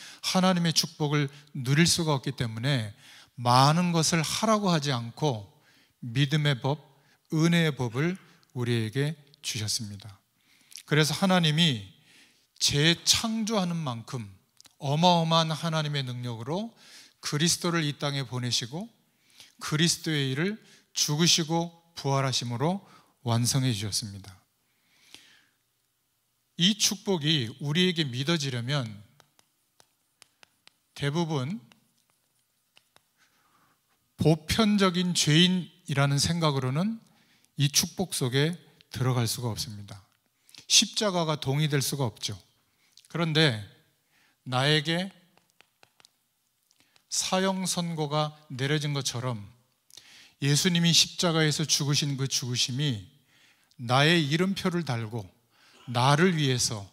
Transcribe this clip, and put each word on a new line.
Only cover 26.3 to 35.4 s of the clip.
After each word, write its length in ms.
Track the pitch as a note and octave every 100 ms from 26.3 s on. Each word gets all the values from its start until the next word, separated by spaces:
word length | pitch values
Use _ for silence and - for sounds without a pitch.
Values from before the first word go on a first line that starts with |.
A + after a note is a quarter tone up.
| _ _ -
이 200 | F3+ G#3
축복이 800 | - G3 G#3 F3+ D3 D#3 A2 -
우리에게 440 | C#3+ D#3 F#3 E3+
믿어지려면 1000 | C#3+ B2 C#3 E3+ C#3 B2 A#2+ C#3+ A2+ G2+ - _ _ _ _ _ _ _ _ _ _ _ - _ - _ _ _ _
대부분 640 | - C#3+ D#3 E3 D3+ B2+ A3+ - _ _ _ _ _ _ _ _ _ _ _ _ _ _ _ _ _ _ _ _ _ _ _ _ -
보편적인 960 | D3+ D#3+ - - G#3+ G#3 F#3+ F3 F3+
죄인이라는 1040 | E3+ - D3+